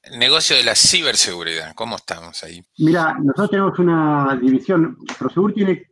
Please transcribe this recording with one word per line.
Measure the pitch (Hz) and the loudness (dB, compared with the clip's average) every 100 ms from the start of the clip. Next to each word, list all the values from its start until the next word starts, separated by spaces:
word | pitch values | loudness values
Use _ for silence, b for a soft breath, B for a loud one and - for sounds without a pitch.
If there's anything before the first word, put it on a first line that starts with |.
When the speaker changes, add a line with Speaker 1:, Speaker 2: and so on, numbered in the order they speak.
| - 120 | -18 0
Speaker 1:
Negocio | 123 156 - 139 | 2 2 2 2
de | |
la | 120 107 | 2 2
ciberseguridad, | - 185 151 107 - 87 82 82 80 | 2 2 0 0 -2 -2 -6 -6 -10
¿cómo | - 117 95 | -10 -10 -10
estamos | - 90 85 - | -10 -12 -12 -16
ahí? | 82 87 _ - | -16 -18 _ 0
Speaker 2:
Mira, | 156 170 160 - | 2 2 0 0
nosotros | 143 135 208 | -2 0 0
tenemos | 196 196 - | 0 0 2
una | 175 165 151 147 139 131 | 2 2 2 0 0 0
división, | 127 131 - 180 165 - - - | 2 2 2 2 0 -2 -14 -6
Prosegur | 127 170 202 | -4 0 0
tiene | 208 190 160 - | 2 0 0 -6